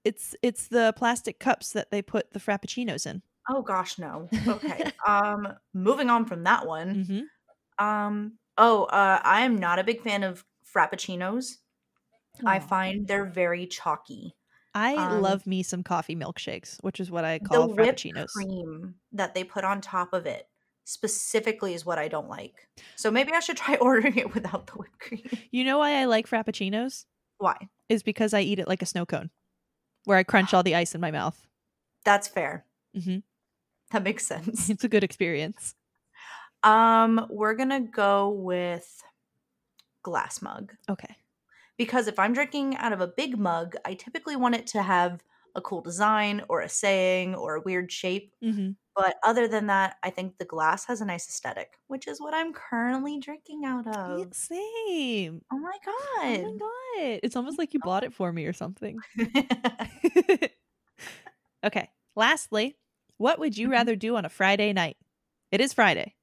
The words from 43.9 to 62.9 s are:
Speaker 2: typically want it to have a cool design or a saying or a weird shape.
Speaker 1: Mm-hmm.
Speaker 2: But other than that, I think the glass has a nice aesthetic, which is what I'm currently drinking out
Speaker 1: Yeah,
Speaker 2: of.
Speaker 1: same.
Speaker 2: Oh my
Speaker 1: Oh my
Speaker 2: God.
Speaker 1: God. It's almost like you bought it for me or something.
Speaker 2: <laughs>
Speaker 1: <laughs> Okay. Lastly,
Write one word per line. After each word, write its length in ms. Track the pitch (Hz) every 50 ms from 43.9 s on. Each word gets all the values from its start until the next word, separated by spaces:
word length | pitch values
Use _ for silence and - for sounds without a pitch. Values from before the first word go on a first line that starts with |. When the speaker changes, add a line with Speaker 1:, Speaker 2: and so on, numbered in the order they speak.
| 190
Speaker 2:
typically 420 | - - 247 - 320 - 311 285
want 200 | 254 247 240 233
it 100 | 226 233
to 140 | - - 208
have 420 | 190 196 185 175 175 180 175 170 _ _ _ _ _ _ -
a 60 | 185
cool 200 | - - 196 165
design 600 | 160 170 170 185 208 214 214 214 208 208 208 208 - -
or 120 | 170 147
a 60 | 80
saying 680 | - - - 214 196 196 190 185 185 185 185 180 185 185
or 200 | - - 151 151
a 60 | 160
weird 300 | 160 190 180 180 180 175
shape. 420 | - - - 180 185 196 196 - _ _ 226
Speaker 1:
Mm-hmm. 280 | 226 214 202 190 190 196 - _ _ -
Speaker 2:
But 220 | 196 190 180 - - -
other 240 | 220 226 247 233
than 200 | 220 220 214 214
that, 300 | 208 196 196 190 190 - -
I 80 | - 190
think 300 | - 185 190 185 - -
the 60 | 180
glass 400 | - 160 160 156 160 185 202 -
has 140 | - 247 202
a 60 | 214
nice 220 | 196 175 175 -
aesthetic, 460 | - - - - - - - - - _ _ _
which 200 | - 269 269 -
is 120 | 294 285 294
what 140 | 294 302 311
I'm 200 | 320 330 330 302
currently 640 | - - - 247 226 233 247 262 262 277 294 294 277
drinking 460 | 262 285 302 302 _ - 302 302 285
out 200 | 262 254 247 226
Speaker 1:
Yeah, 300 | 226 214 202 185 180 180 175 185
Speaker 2:
of. 100 | 180 -
Speaker 1:
same. 1080 | - - - 330 370 415 440 453 453 453 403 349 311 269 247 226 202 180 160 165 160 - - 254
Speaker 2:
Oh 60 | 277
my 180 | 320 359 392 392 -
Speaker 1:
Oh 360 | 392 415 523 571 554 508 415 302
my 100 | 254 220 185
Speaker 2:
God. 180 | 190 220 - 208
Speaker 1:
God. 600 | 415 440 480 508 523 508 466 392 302 247 220 -
It's 140 | - 233 -
almost 240 | 247 247 294 285 349
like 140 | 320 - -
you 40 | 277
bought 220 | - 180 185 202 -
it 100 | 247 -
for 180 | - 185 175 170
me 120 | 170 151
or 60 | 165 175
something. 440 | - - 175 196 - 214 208 214 226 - - -
Speaker 2:
<laughs> 0 |
Speaker 1:
<laughs> 1300 | 233 226 226 - 277 262 - 247 - - 240 - - 226 - - - - - - 339 - - 359 - - - - _ _ _ _ _ _ _ _ - - - - - - - - _ _ _ _ _ -
Okay. 260 | 208 - - - - _ _ _ _ _
Lastly, 600 | 208 220 262 320 311 - - 220 214 226 277 - _ _ _